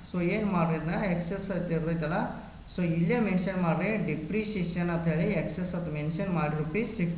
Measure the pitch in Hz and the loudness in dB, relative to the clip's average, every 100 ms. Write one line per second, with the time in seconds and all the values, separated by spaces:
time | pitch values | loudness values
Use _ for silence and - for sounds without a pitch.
0 | - 180 175 214 208 175 165 160 156 208 | -6 -2 0 2 2 2 4 2 0 0
1 | 208 170 170 196 - 175 165 160 156 165 | 0 0 0 -4 -2 -2 0 0 0 0
2 | 151 190 247 - - - - - 170 165 | 0 0 -2 -6 -12 -16 -8 -2 0 2
3 | 175 240 202 180 190 185 175 160 190 214 | 4 4 4 2 0 0 2 2 2 0
4 | 156 151 - 208 208 220 170 180 175 165 | 0 -2 -2 -2 -2 -2 -2 0 0 0
5 | 165 160 208 175 151 - 180 175 160 151 | 2 2 2 0 -2 -2 -2 -2 -4 -2
6 | 151 - - 165 151 151 151 208 233 - | -2 -2 0 0 0 0 0 0 -2 0
7 | 170 | -2